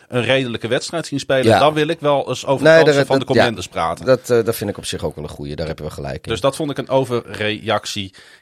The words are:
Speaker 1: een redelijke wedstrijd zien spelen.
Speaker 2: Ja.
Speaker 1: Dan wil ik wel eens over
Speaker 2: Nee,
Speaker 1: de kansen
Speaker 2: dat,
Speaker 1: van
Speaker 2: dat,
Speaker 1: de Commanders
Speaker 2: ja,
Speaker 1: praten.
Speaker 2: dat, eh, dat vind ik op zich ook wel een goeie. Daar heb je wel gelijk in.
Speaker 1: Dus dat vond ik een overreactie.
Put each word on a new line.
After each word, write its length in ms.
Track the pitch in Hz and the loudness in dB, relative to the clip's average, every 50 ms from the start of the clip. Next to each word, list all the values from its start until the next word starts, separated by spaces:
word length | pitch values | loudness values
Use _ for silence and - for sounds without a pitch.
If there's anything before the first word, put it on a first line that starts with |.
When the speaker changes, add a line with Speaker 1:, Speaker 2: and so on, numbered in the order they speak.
| _ - | _ -6
Speaker 1:
een 140 | - 123 | -4 -2
redelijke 460 | 113 113 131 135 135 120 113 107 - 110 | 0 2 2 0 0 -2 -6 -6 -4 -2
wedstrijd 380 | 120 143 - - - 165 156 | -2 -2 -4 -4 -6 -8 -6
zien 140 | - 143 139 | -6 -6 -6
spelen. 240 | - - 139 131 127 | -2 0 0 2 4
Speaker 2:
Ja. 120 | - - - | 4 6 6
Speaker 1:
Dan 160 | 139 151 156 | 6 4 4
wil 140 | 156 151 156 | 2 0 -2
ik 120 | 170 - | -2 -2
wel 280 | 147 147 143 139 - - | 0 0 0 0 0 -2
eens 180 | 127 - - | -6 -6 -4
over 180 | - 139 127 139 | -2 0 2 6
Speaker 2:
Nee, 140 | 156 160 165 | 6 8 8
Speaker 1:
de 40 | |
kansen 160 | 156 151 143 139 | 8 6 4 4
Speaker 2:
dat, 80 | 135 | 4
Speaker 1:
van 120 | - 135 135 | 2 0 0
Speaker 2:
dat, 80 | 131 - | 0 2
Speaker 1:
de 40 | 131 | 2
Commanders 320 | 113 98 117 110 90 - | 2 2 2 0 -4 -10
Speaker 2:
ja, 60 | - | -8
Speaker 1:
praten. 340 | - 92 82 82 87 - 82 | -4 -2 -2 -2 -2 -2 2
Speaker 2:
dat, 240 | 127 131 107 - - | 2 2 2 2 2
eh, 140 | 123 117 107 | 2 2 2
dat 120 | 113 113 | 0 -2
vind 140 | - 110 101 | -4 -4 -6
ik 60 | 95 - | -6 -6
op 60 | - | -8
zich 200 | - - 90 98 | -8 -8 -6 -6
ook 100 | 78 - | -6 -6
wel 100 | 76 73 | -8 -10
een 60 | 73 | -12
goeie. 260 | - - 73 71 73 | -12 -12 -12 -10 -8
Daar 100 | 76 82 | -6 -6
heb 100 | 76 78 - | -6 -8 -8
je 60 | 78 | -10
wel 80 | - | -12
gelijk 320 | - - 71 67 65 - - | -10 -10 -10 -8 -10 -8 -8
in. 60 | 120 | -6
Speaker 1:
Dus 80 | 113 95 | -4 -2
dat 160 | 131 139 135 | -2 -2 -2
vond 140 | - 160 143 | -2 -4 -6
ik 80 | 139 - | -6 -8
een 100 | 123 - | -4 -2
overreactie. 1300 | 131 135 135 120 123 117 - - 98 - 107 107 107 - - 110 104 104 - - - 107 95 92 - - - - - _ | 0 0 0 0 -2 -4 -6 -6 -8 -6 -4 -4 -4 -4 -2 -2 -2 -2 -2 -6 -8 -8 -8 -10 -12 -20 -20 -20 -20 _